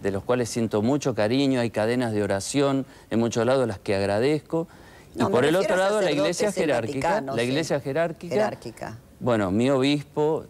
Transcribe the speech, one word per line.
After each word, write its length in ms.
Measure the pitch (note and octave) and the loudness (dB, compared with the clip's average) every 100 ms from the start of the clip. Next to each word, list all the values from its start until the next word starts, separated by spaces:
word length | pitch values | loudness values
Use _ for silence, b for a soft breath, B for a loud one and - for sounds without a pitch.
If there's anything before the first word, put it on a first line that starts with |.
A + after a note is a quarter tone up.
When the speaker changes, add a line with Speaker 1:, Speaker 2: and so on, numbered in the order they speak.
Speaker 1:
de 80 | G2+ | -4
los 120 | G2 | -4
cuales 240 | - B2 A#2 | -2 0 0
siento 320 | A#2+ A2 G#2+ | -2 -2 0
mucho 320 | A2+ D3 C#3+ | 0 0 0
cariño, 460 | A2 G#2 C3 C#3 C3 | 0 0 2 2 2
hay 100 | A2+ | 0
cadenas 420 | G#2 G#2+ B2 A#2+ | 0 0 0 0
de 100 | G#2+ | 0
oración 640 | G2+ G2 - C#3 C#3 C3+ B2+ B B | 0 -2 -2 0 2 0 -4 B B
en 100 | A2 | 0
muchos 240 | A#2 A#2+ A2+ | 0 0 2
lados 200 | C3+ A#2+ | 2 0
las 100 | F#2+ | -2
que 160 | - | -2
agradezco. 720 | G2 G2 G#2 C3+ D3+ - E3 E3+ B B B B | 0 0 2 2 0 -2 -4 -4 B B B B
Y 40 | - | -4
Speaker 2:
No, 60 | A2 | 0
me 40 | |
Speaker 1:
por 140 | A2+ C#3+ | 2 4
el 80 | |
Speaker 2:
refiero 200 | E3+ G3+ | 2 2
Speaker 1:
otro 80 | F#3 | 2
Speaker 2:
a 60 | G3 | 2
Speaker 1:
lado, 120 | G#3+ | 2
la 80 | F#3 | 2
iglesia 360 | D3 D3+ F3 G#3+ | 2 0 0 -2
Speaker 2:
sacerdotes 80 | F#3+ | 0
en 60 | D#3+ | 0
Speaker 1:
jerárquica, 420 | A#2+ A#2 C3+ D#3+ | 0 -2 -2 0
Speaker 2:
Vaticano, 280 | G3+ C3+ C3+ | -2 -2 -2
Speaker 1:
la 60 | |
Speaker 2:
sí. 60 | B2 | 0
Speaker 1:
iglesia 320 | C#3 D#3+ D3 | 0 -2 -2
jerárquica. 540 | C#3 C#3+ E3+ D#3+ F3 | -2 -2 -2 -4 -4
Speaker 2:
Jerárquica. 640 | F#3 G#3+ - A#2+ - - A2+ - - | 0 0 -2 -12 -12 -14 -14 -20 -6
Speaker 1:
Bueno, 320 | - A2+ F#2+ | -2 0 2
mi 200 | G2+ B2+ | 2 2
obispo, 760 | C3+ C#3 D3 - - D3+ D3+ | 2 2 0 -4 -2 0 -2